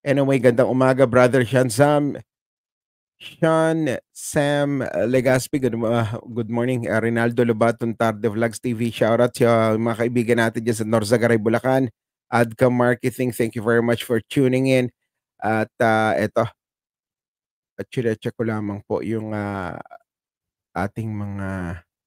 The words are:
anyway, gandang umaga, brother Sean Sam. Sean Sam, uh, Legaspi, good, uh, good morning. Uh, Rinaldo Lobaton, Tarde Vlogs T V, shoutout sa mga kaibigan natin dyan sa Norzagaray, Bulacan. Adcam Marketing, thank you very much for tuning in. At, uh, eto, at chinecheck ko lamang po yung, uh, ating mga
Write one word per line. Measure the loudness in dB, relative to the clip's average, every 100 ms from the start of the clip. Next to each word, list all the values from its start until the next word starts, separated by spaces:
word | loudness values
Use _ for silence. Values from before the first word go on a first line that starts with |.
anyway, | -2 0 2 4
gandang | 4 4 2
umaga, | 4 4 4 4
brother | 6 6 4 2
Sean | 2 2
Sam. | 2 4 4 0 -6 -14 _ _ _ _ _ _ _ _ _
Sean | -20 -2 2 2 2 0 -2 -4 -8
Sam, | -16 -6 -2 0 0 0 -2
uh, | -4 -2 0
Legaspi, | 2 2 2 0 -2
good, | -2 -2
uh, | 0 0 -2 -6 -10
good | -8 -4
morning. | -4 -2 -2 -2
Uh, | -2
Rinaldo | 0 0 0 2 2
Lobaton, | 2 2 0 -4
Tarde | -2 -2 0 -2
Vlogs | -2 -4 -4
T | -6
V, | -4 -4
shoutout | 0 2 2 2
sa | 2 2 4 2 2
mga | -2
kaibigan | -2 -2 0 0 2
natin | 0 -2 -4
dyan |
sa | -4
Norzagaray, | 0 0 2 2 2 2
Bulacan. | 2 0 0 0 0 -6 _ _ -4
Adcam | 0 0 2 0
Marketing, | 2 0 0 -4 -4 -4
thank | -2 -4
you | -4
very | 0 0
much | 2 -2
for | -2 -4
tuning | -2 0 2 2 2
in. | 2 0 -8 _ _ _ -8
At, | -4 -2 -2 0
uh, | 2 2 2 0
eto, | -2 -2 -4 -6 _ _ _ _ _ _ _ _ _ _ _ -16
at | -10
chinecheck | -4 -2 -2 -6
ko | -6
lamang | -4 -4 -6 -8 -6
po | -4 -4
yung, | -6 -6
uh, | -6 -6 -6 -8 -10 -16 -20 _ _ _ _ _ _ _
ating | -6 -6 -6 -8
mga | -8 -8 -8 -8 -8 -8 -10 -16 _